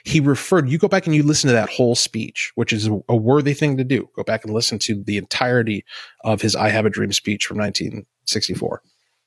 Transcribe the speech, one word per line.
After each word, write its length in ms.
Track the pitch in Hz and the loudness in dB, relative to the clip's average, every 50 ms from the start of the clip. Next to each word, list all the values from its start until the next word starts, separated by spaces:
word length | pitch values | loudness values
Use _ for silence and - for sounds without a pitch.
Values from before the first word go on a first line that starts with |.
| - | -4
He 160 | - 147 160 | 0 2 2
referred, 480 | 135 143 131 - - - 190 175 139 127 | 4 4 2 0 0 2 2 2 2 2
you 80 | 151 | 2
go 100 | 160 208 | 2 2
back 180 | 185 196 190 - | 2 2 0 0
and 80 | 165 156 | 2 2
you 100 | 151 147 | 4 4
listen 260 | 147 151 - - 135 | 4 2 2 4 4
to 40 | 120 | 4
that 160 | 113 101 - | 4 2 0
whole 240 | - - 127 117 120 | 0 2 2 2 2
speech, 600 | - - - - 113 - - - - - - - | 0 -2 -2 -4 -6 -8 -8 -8 -8 -8 -6 -4
which 160 | 120 113 - | -4 -2 0
is 160 | 120 107 107 | 0 0 0
a, 120 | 110 104 95 - - | 0 0 -2 0 0
a 60 | 120 | 0
worthy 380 | 110 110 120 139 151 131 147 139 | 2 4 4 4 4 4 2 0
thing 220 | - 156 147 135 | 0 0 0 0
to 80 | 131 131 | 0 0
do. 260 | 127 135 104 92 - _ | 0 0 -2 -2 -4 _
Go 80 | - - | -8 -4
back 220 | - 110 110 - | -4 -4 -4 -4
and 80 | 107 107 | -4 -2
listen 260 | 117 - - 113 101 | -2 -2 -2 -2 -4
to 240 | - - 107 101 98 | -4 -4 -4 -4 -4
the 140 | 101 104 | -4 -4
entirety 640 | 101 92 - - - 131 127 123 123 113 110 104 95 - - - - - - _ _ - | -4 -4 -4 -4 -2 0 2 2 2 2 0 -2 -4 -6 -10 -16 -20 -20 -20 _ _ -2
of 180 | 113 107 101 | -2 0 0
his 140 | - 107 - | 0 0 0
I 140 | - 110 107 | 0 0 2
Have 160 | 107 110 107 | 2 2 2
a 40 | 107 | 0
Dream 220 | 101 107 104 101 | 0 -2 -2 -2
speech 340 | 104 - - 107 104 - - | -2 -2 -2 -4 -4 -4 -4
from 120 | - 98 | -6 -4
nineteen 480 | 104 104 101 - - 82 - - - - _ _ _ _ | -4 -4 -2 -4 -4 -6 -6 -8 -10 -14 _ _ _ _
sixty-four. 560 | - - 107 - - - - - - - - _ _ _ _ _ _ _ _ _ | -6 -4 -4 -4 -4 -4 -4 -6 -6 -6 -8 _ _ _ _ _ _ _ _ _